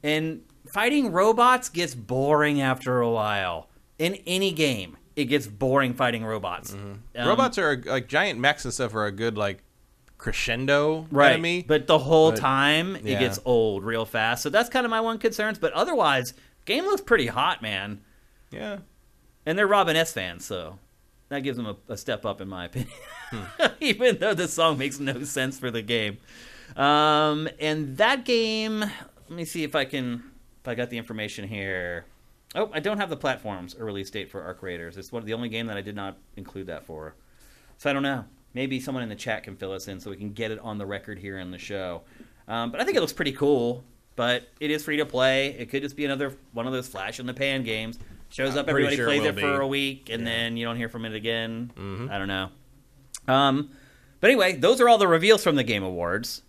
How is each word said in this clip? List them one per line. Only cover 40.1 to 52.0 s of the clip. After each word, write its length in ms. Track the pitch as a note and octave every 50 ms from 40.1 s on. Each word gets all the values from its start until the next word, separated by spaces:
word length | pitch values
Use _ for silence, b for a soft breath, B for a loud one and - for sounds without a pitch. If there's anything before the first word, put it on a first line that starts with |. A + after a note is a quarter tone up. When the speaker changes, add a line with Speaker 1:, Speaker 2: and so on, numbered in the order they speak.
Speaker 1:
we 60 | G2
can 160 | F2+ G#2 G#2
get 180 | G2+ A2 A2+ A2
it 80 | A2 G#2
on 180 | A#2 A#2 G#2+ G#2
the 80 | G2+
record 320 | G2 G2+ F#2+ - - G#2 F2+
here 200 | G2 G2+ G2 F#2+
in 120 | F#2 F2+
the 80 | F2+ F2
show. 440 | - - G2+ G2 F#2 F2+ E2+ E2 B B B B B B B B B -
Um, 220 | A2 A#2 A#2 A#2+
but 100 | A#2 E3
I 40 | B3
think 120 | F#4+ G4
it 40 | C4
looks 120 | E3+ -
pretty 200 | - - F3 C#3+
cool. 520 | C3 - C#3+ C#3+ D3 B2+ A#2+ A#2+ B2 B2 - - - _ _ _ _
But 320 | - A#2+ A#2+ B2 A#2+ - - _ _
it 100 | D3+ D3
is 120 | D3+ D3+
free 140 | D3+ D#3+ D3+
to 80 | D3 D3
play. 420 | C#3 - B2+ C3 C3+ C3 C3+ C#3 C#3 - A2+
It 100 | A#2+ -
could 120 | - C#3
just 120 | C3+ C#3 C3+
be 120 | - D3
another 280 | C#3 C#3 C3+ C#3+ C3+ C3+ - - _
one 140 | - A#2 A2+
of 60 | B2+
those 160 | C3 B2+ B2+ -
flash 320 | - F#2+ F#2+ G#2 A#2 -
in 60 | B2
the 80 | B2+ B2
pan 300 | C3 C#3 C#3 C#3 C3+ B2
games. 340 | A2+ A2 A2 A2 A2+ A#2 - B B B B B -
Shows 220 | - - C3 C3+
Speaker 2:
I'm 80 | C3 D3
Speaker 1:
up, 60 | C#3
Speaker 2:
pretty 200 | D3+ D3 C#3 D3
Speaker 1:
everybody 100 | C#3 C#3+
Speaker 2:
sure 80 | C#3 A#2+
it 20 | -
Speaker 1:
plays 120 | C#3+ D3
Speaker 2:
will 60 | - -
Speaker 1:
it 120 | - G#2
for 180 | - C#3 C#3 C#3
Speaker 2:
be. 60 | C#3
Speaker 1:
a 20 |
week, 420 | C3+ C#3 C#3 C#3 C#3 C3+ C3+ - -
and 120 | A2+ A#2
Speaker 2:
Yeah. 60 | A#2 A#2
Speaker 1:
then 240 | A2+ A2+ A#2 A#2 A#2
you 80 | A#2 A#2
don't 100 | A#2 A#2
hear 120 | A#2+ A#2 A2+
from 160 | A2+ A#2 A2+
it 100 | A2+ G#2+
again. 560 | A2 G#2 A#2 A2+ A2+ A2+ A2+ A2+ A2+ A#2+ A#2+ - -
Speaker 2:
Mm-hmm. 320 | G2 G2 F#2+ G2